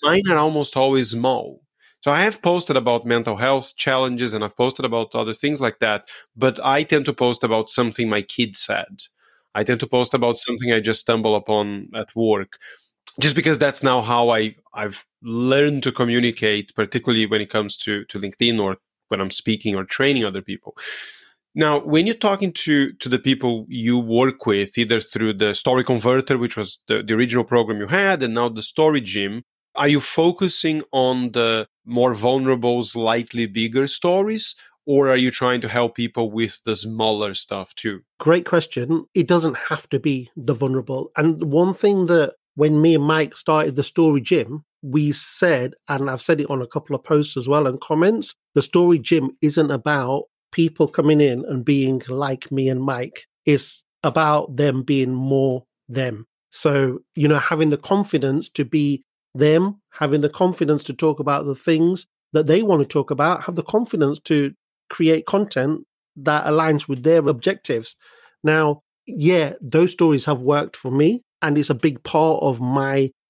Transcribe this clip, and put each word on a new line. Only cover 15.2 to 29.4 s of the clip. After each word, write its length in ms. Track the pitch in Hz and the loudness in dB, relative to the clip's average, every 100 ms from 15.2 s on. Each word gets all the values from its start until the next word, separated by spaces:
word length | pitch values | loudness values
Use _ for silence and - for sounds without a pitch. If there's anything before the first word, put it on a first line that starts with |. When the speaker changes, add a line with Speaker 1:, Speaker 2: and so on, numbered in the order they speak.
Speaker 1:
learned 600 | 117 117 127 135 147 143 | -8 -4 0 2 2 0
to 100 | 127 | -4
communicate, 800 | - 120 120 120 113 110 104 101 | -2 0 0 0 0 -2 -2 -4
particularly 520 | - 104 120 127 113 107 | -4 -4 -2 0 0 2
when 140 | 107 | 0
it 100 | 101 | 0
comes 260 | 110 104 - | -2 -2 -6
to, 260 | - 104 | -6 -6
to 140 | 110 101 | -6 -10
LinkedIn 440 | 101 - 120 113 | -10 0 0 2
or 140 | 98 95 _ _ _ | -2 -4 _ _ _
when 120 | 98 | -6
I'm 100 | 95 | -2
speaking 440 | - - 107 110 | -2 -2 -4 -4
or 100 | 98 | -4
training 400 | 92 - 139 139 | -4 -2 0 0
other 180 | 107 98 | -2 -6
people. 340 | 98 95 - - - - - - - _ _ | -10 -14 -16 -16 -14 -14 -16 -20 -20 _ _
Now, 260 | 147 151 147 | 0 2 2
when 260 | 147 156 196 | 2 0 0
you're 80 | |
talking 380 | 226 214 196 190 | 0 -2 0 -2
to, 400 | - - 147 139 | -4 0 0 0
to 160 | - 127 | -4 -4
the 100 | 127 | -2
people 480 | 135 131 123 113 110 | 0 0 -2 -4 -8
you 300 | 123 113 123 | -4 0 0
work 480 | 117 113 131 131 120 | 2 2 2 0 -2
with, 320 | 101 98 - | 0 0 -2
either 220 | 113 113 | 0 -2
through 340 | - 113 110 | -2 -4 -4
the 200 | 98 104 | 0 -2
Story 280 | 98 - 127 | 0 0 0
Converter, 560 | 127 120 120 131 - 131 | 0 0 2 0 0 -2
which 180 | 120 - | -2 -6
was 220 | 101 - - | -8 -10 -4
the, 160 | 110 | -4
the 120 | 104 | 0
original 300 | 113 123 120 | 0 2 0
program 360 | 113 120 110 107 | 2 0 0 -4
you 80 | 104 | -2
had, 340 | 180 196 175 | 0 0 0
and 120 | 127 | -2
now 140 | 113 120 | -2 -2
the 140 | 110 | -4
Story 380 | - - 156 147 | -6 0 2 2
Gym, 420 | 101 101 98 110 | -2 -4 -4 -6